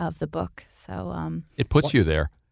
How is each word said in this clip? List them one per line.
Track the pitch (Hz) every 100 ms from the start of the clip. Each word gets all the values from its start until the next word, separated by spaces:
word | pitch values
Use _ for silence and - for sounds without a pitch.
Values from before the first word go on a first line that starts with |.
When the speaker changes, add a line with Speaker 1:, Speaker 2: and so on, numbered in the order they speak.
Speaker 1:
of | 170 160
the | 156
book. | 160 175 - -
So, | - - 95 175
um, | - 160 85 - -
Speaker 2:
It | -
puts | 147 151
Speaker 3:
What |
Speaker 2:
you | 135
there. | 80 78 76 _ _